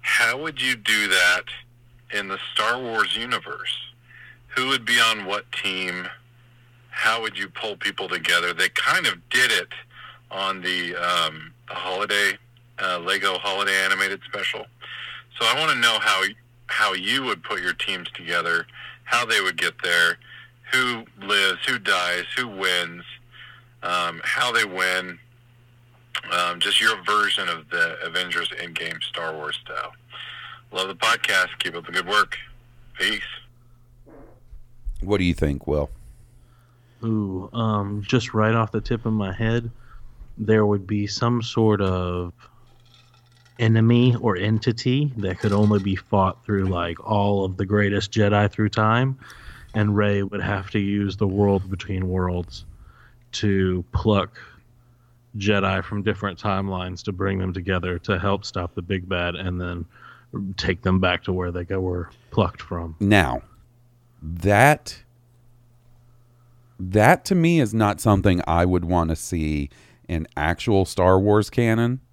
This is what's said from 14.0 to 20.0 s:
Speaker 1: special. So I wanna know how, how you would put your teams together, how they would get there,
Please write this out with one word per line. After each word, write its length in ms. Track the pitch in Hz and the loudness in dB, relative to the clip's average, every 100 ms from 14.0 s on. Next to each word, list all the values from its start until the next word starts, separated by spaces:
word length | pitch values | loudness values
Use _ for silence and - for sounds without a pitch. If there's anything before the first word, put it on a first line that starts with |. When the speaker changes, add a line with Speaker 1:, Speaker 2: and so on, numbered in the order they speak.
| 95 98 - | 0 -2 -8
Speaker 1:
special. 380 | 104 95 - - _ - - - - - - | -6 -4 -6 -10 _ -18 -14 -14 -16 -18 -2
So 60 | 120 | 0
I 120 | 131 | 2
wanna 200 | 156 127 | 2 2
know 180 | 117 107 | 2 2
how, 220 | 101 98 98 107 _ _ - | 2 2 0 -6 _ _ -8
how 260 | - 101 | 0 0
you 300 | 95 95 131 | 0 -2 -2
would 180 | 131 98 | -2 -6
put 200 | - 82 | -6 -6
your 100 | 87 | -4
teams 340 | 85 - 92 87 | -4 -4 -6 -8
together, 560 | - 87 85 85 85 85 - - - - | -12 -4 -4 0 -2 -4 -14 -18 -18 -2
how 200 | 120 120 | -2 2
they 160 | 110 | 0
would 160 | 95 82 | 0 -2
get 160 | 85 - | -4 -4
there, 360 | 92 87 | 0 2